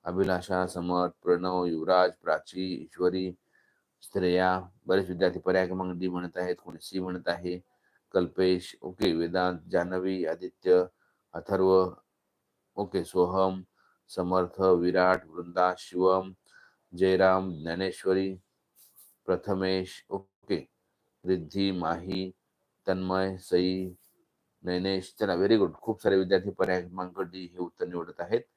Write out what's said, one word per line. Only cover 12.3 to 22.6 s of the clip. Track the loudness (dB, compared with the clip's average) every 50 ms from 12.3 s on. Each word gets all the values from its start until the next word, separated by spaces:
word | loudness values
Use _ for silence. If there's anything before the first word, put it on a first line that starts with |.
| _ _ _ _ _ _ _ _ _
ओके, | -6 -6 -2 -2 -4 -4
सोहम, | -2 2 2 2 4 4 2 2 2 0 -4 -10 _ _ _ _ _ _ _ _
समर्थ, | _ -6 -4 -2 0 2 0 0 -2 -2 2
विराट, | 4 4 4 6 4 2 2 4 4 4 2 2 -2
वृंदा, | -10 -16 -14 -14 -6 -2 0 0 0 0
शिवम, | -4 -10 -10 -2 2 2 4 4 2 0 -4 -12 _ _ _ _ -20 -20 _ _ _ _ _ -2
जयराम, | 0 2 4 4 6 6 6 4 4 0 -2 -8 -8
ज्ञानेश्वरी, | -6 -6 -4 -4 -4 -6 -6 -4 0 0 2 2 0 -2 -6 -10 _ _ _ _ _ _ _ _ -20 _ _ -20 -20 _ _ _ _
प्रथमेश, | -2 -2 -2 -2 -4 -4 -2 0 0 0 -2 -4 -6 -12 -18 -14 _
ओके, | -10 -10 -10 _ _ _ _ -6 -6 -6 -6 _ _ _ _ _ _ _ _ _ _ _ _
रिद्धी, | -2 -2 -2 -4 -8 -4 -2 -2 0
माही, | 0 -2 -2 -2 -4 -4 -6 -6 -6 -4 -6 -6 -10 _ _ _ _ _